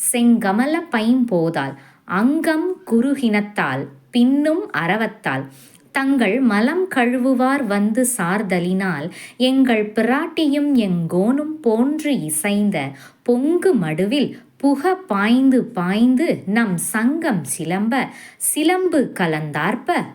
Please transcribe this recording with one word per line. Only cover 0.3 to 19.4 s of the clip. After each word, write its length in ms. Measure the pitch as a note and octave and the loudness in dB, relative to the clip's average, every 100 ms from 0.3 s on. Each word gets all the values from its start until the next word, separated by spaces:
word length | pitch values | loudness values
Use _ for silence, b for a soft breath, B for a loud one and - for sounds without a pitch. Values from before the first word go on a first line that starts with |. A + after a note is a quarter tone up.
| A3 G3 G#3 C#4 E4 E4 | 4 2 0 0 0 -2
பைம்போதால் 840 | A3 A3 C4 A#3 F3 E3 E3 C#3 C3+ B B | -2 2 2 2 0 0 -2 -6 -10 B B
அங்கம் 720 | - F3+ B3 D#4+ E4 D#4 F4+ F#4 - | -6 0 2 2 0 0 -2 -6 -2
குருகினத்தால் 1000 | A3+ C4+ C#4 A3+ G#3 G3+ - D3+ C3 C#3 - _ | 0 2 0 0 0 -2 -4 -4 -4 -8 -14 _
பின்னும் 600 | A#3+ B3 C#4+ D4+ E4 G#4 D3+ | 2 4 4 2 0 -2 -6
அரவத்தால் 680 | E3+ A3 A3 - D3+ C3+ C3+ B B B _ | -2 -2 -2 -6 -6 -6 -8 B B B _
தங்கள் 480 | C#4 C4+ C#4 G#3 B3 | -4 0 2 2 2
மலம் 480 | B3 G3+ B3 F4 F#4 | 2 2 2 0 -2
கழுவுவார் 720 | C4+ A#3+ B3+ B3+ B3 B3+ C#4 A3 | 0 0 0 0 2 2 0 0
வந்து 400 | G3+ G#3 A3+ B3 - | 0 0 0 0 -2
சார்தலினால் 920 | E3+ G#3 G3 F3+ F3 F#3+ F#3+ D3 E3+ B B B | -2 -2 -2 -2 0 -2 -2 -4 -8 B B B
எங்கள் 560 | B3+ C4+ C4 A3 G#3+ | 2 4 4 2 0
பிராட்டியும் 800 | A3+ A#3 C#4 E4 - D4+ D4 C#4+ | 0 0 0 -2 0 0 2 2
எங்கோனும் 800 | C4 G3 F3 E3 F3 G#3+ C#4 D4+ - | 2 2 0 0 0 2 0 -2 -2
போன்று 580 | A#3 A3 C4+ D4+ D4 A#3 | 0 2 0 0 -2 -2
இசைந்த 720 | D#3 - G3+ G3+ G#3 E3+ C3+ B B B | -2 -4 -2 0 0 0 -6 B B B
பொங்கு 520 | - B3 D4 F4 F#4 | -2 0 2 2 2
மடுவில் 640 | B3+ D#3 D#3 G3+ C#4+ A3+ B B - | 2 0 -2 0 0 -2 B B -2
புக 380 | C#4 C#4 F#4 | 0 2 0
பாய்ந்து 680 | F#4+ - G3 G#3 B3 C4+ B3+ | -2 -2 -2 2 4 4 2
பாய்ந்து 800 | - F#3 F3 G#3 B3 B3+ E4 E3 F#3 | 0 -4 -2 2 4 4 0 -2 -2
நம் 300 | A3 A3 E3+ | 0 0 -2
சங்கம் 680 | - A3 A#3+ D#4+ E4 F#3+ C#3 - | -2 0 0 0 -2 -2 -4 -8
சிலம்ப, 500 | D#3 F#3+ A3 C4+ F3 B B B | -4 -2 0 -2 -4 B B B
சிலம்பு 760 | - D4 E4 F#4 F#4 D4+ G3 | -4 0 0 2 0 0 0
கலந்தார்ப்ப, 800 | - E3+ D#3 | -2 -2 -2